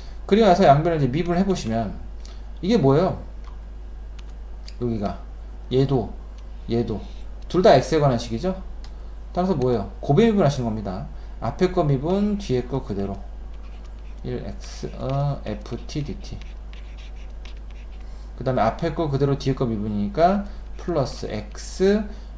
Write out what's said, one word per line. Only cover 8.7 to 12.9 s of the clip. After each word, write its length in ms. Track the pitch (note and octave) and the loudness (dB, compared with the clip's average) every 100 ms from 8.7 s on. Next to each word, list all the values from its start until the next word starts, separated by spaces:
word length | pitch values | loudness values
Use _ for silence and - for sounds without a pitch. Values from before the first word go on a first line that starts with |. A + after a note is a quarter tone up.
| - - - - - - | -10 -10 -10 -10 -12 -6
따라서 200 | F3 F#3 D#3+ | 0 2 2
뭐예요? 360 | B2+ A#2 F#2+ - | 4 2 0 -4
곱에 260 | - D3 A#3 | 2 6 8
미분하시는 380 | G3+ D3 C#3+ A#2+ | 6 4 4 0
겁니다. 420 | G#2+ G2+ F#2 D3 - - - | -2 -4 -6 -8 -10 -10 -6
앞에 320 | A2+ - F3+ | -4 0 2
거 120 | F3+ | 4
미분, 540 | D3+ C3+ D3+ G3 G#3 G3+ | 4 2 2 2 2 0
뒤에 240 | - B2+ | 0 0
거 200 | A#2+ C3+ | 0 -4
그대로. 320 | - | -2